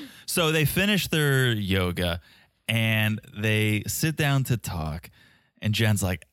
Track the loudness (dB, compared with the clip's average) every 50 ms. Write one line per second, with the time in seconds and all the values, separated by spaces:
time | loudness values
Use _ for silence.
0 | -14 -16 -18 -16 -10 -4 -2 0 2 2 2 2 2 2 2 0 2 2 2 0
1 | 0 0 0 0 2 2 2 2 2 2 0 0 0 0 0 2 0 0 0 -2
2 | -2 -2 -2 -4 -6 -12 -20 -20 _ _ _ _ _ -4 -2 0 0 2 2 2
3 | 0 0 -2 -4 -8 -12 -8 -4 -2 0 2 2 2 2 0 0 -2 -4 -4 -2
4 | -2 -2 0 0 0 0 2 0 0 0 -2 -2 -4 -6 -6 -6 -6 -6 -6 -8
5 | -12 -16 -20 _ -20 _ _ _ _ _ _ _ -4 -2 0 2 2 2 2 2
6 | 0 -2 -2 -4 -8 -14